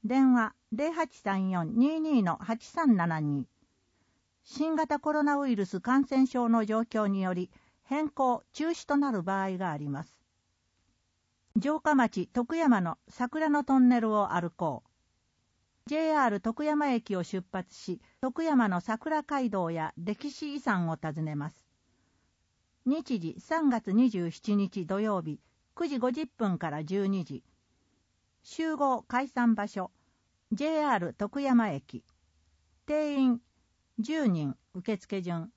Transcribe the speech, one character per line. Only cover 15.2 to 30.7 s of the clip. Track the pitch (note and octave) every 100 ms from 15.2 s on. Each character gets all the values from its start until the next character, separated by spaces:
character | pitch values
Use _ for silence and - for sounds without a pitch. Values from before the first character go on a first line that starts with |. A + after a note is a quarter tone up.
| _ _ _ _ _ _ -
ジ |
ェ | D4+ D#4+
イ | D#4
ア | C4
ー |
ル | G#3
徳 | A3+ A3+
山 | D4+ D4+ D4
駅 | B3 -
を | F#3+
出 | E3+ F#3+ F3+
発 | F#3+ F3+ -
し、 | - F3+ _ _
徳 | C4 C4
山 | E4 C#4 A3
の | F3+
桜 | F3+ A3+ - D#4
街 | D4 C#4+ B3+
道 | G3 E3+
や | E3 D#3 -
歴 | E3+ G#3 D4
史 | - D4+ C#4+
遺 |
産 | B3 G3 E3+
を | D#3+
訪 | D#3+ D3+
ね | D#3+ D3
ま | D3
す。 | - _ _ _ _ _ _ _ _ _ _ _ _ -
日 | D4+ C#4+ A#3
時、 | E3 -
三 | - D#4 C#4+
月 | A#3 G#3+
二 | G3+ B3+
十 | G#3 E3+
七 | - - G#3
日 | G3+ - E3
土 | F#3+
曜 | A3 G3
日、 | D#3+ D3 _ _ _
九 | - E4+
時 | C#4
五 | B3
十 | B3+ D#4
分 | _ G#3+ F3
か | E3+
ら | D3
十 | D3+ F#3+ G3
二 | G3
時。 | D#3+ C#3 _ _ _ _ _ _ _ _ _ _
集 | - - D#4+
合、 | D#4 C#4+ B3+
解 | - B3 C#4
散 | - A#3+
場 | A3 G#3
所、 | - F3+ _ _ _ _ _ _
ジ | G#3
ェ | D4